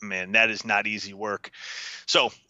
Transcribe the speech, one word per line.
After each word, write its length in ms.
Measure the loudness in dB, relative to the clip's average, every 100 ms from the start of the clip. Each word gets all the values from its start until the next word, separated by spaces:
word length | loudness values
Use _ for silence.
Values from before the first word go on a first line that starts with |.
man, 300 | -8 -6 2
that 180 | 4 4
is 160 | 2 0
not 200 | 2 2
easy 280 | -4 -6
work. 360 | -8 -4 -4 -6 -16 -14 -12 -12 -10
So, 260 | 2 4 4 0 2